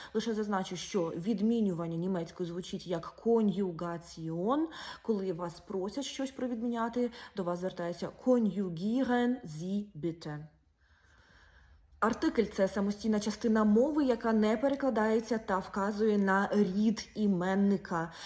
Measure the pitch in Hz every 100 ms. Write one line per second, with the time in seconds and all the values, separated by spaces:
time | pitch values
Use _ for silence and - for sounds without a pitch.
0 | - 220 220 214 208 196 190 180 - 208
1 | 165 170 175 208 214 233 202 165 170 165
2 | 180 180 165 - 175 170 175 190 - 170
3 | - - 226 233 214 180 190 165 175 170
4 | - - 160 165 196 294 320 - - -
5 | - 208 190 165 175 160 - 196 190 277
6 | 269 - 269 - 254 233 240 233 226 240
7 | 240 233 - - 175 175 185 185 175 175
8 | 190 - 254 247 214 180 190 165 202 247
9 | 240 247 240 254 - 156 180 202 208 151
10 | 160 165 160 147 156 _ _ _ _ _
11 | _ _ _ - - - - - _ -
12 | 214 - 320 - 208 - 190 214 202 208
13 | 226 208 208 208 240 220 214 214 285 302
14 | 269 233 233 226 214 220 277 277 269 220
15 | 214 220 226 226 220 190 185 - 196 208
16 | 220 208 196 190 202 208 190 190 214 208
17 | - - 208 180 180 196 202 196 - 170
18 | 165 -